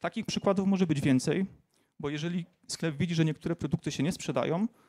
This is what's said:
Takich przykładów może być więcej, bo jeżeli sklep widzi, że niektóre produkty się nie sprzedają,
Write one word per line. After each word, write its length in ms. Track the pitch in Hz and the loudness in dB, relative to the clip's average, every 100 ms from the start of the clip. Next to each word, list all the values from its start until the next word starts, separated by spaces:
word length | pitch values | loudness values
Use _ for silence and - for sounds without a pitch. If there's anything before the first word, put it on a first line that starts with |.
Takich 260 | 170 - 202 | -6 -6 -4
przykładów 400 | - - 196 190 | -2 2 2 2
może 200 | 190 185 | 2 2
być 140 | 143 | 2
więcej, 460 | 147 131 165 156 196 - _ _ _ - | 4 4 2 0 -2 -6 _ _ _ -10
bo 100 | 143 | -6
jeżeli 360 | 147 165 175 170 _ - | -4 -4 -4 -6 _ -14
sklep 280 | - 165 143 | -6 -4 -2
widzi, 180 | 165 | 0
że 100 | 165 | 2
niektóre 320 | 156 151 - 165 | 2 0 -4 -4
produkty 360 | 147 165 - | -4 -4 -4
się 100 | - | -2
nie 100 | 147 | -2
sprzedają, 560 | - - 135 120 165 220 _ | -2 -4 -2 0 0 -2 _